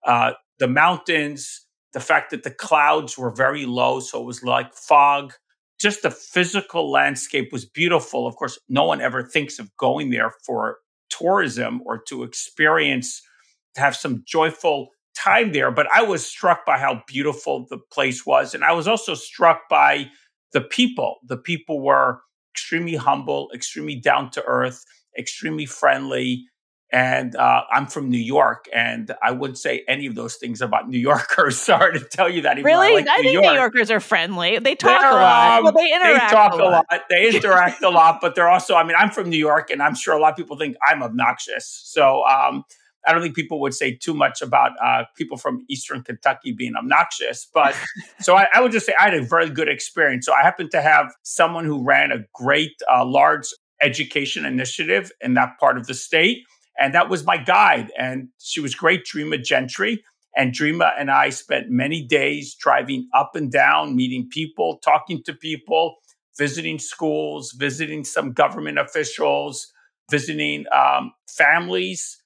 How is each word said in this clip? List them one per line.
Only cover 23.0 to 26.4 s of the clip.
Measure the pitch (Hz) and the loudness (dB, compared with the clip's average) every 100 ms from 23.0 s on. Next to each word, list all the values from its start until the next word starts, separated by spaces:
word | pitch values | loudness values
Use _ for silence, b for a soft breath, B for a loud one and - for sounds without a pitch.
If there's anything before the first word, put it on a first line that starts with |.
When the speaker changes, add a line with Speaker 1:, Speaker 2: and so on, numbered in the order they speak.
| 127 139 139 143 143 | -2 -2 -2 -6 -6
Speaker 1:
extremely | 127 - - 151 139 | -12 -12 -12 -10 -6
down | 131 131 135 | 0 0 -2
to | 143 131 | -10 -4
earth, | 127 127 127 _ _ _ - | -2 -2 -6 _ _ _ -14
extremely | 147 - 160 156 147 | -12 -10 -8 -8 -10
friendly. | - 147 135 135 131 127 123 | -6 -4 -4 -4 -6 -6 -6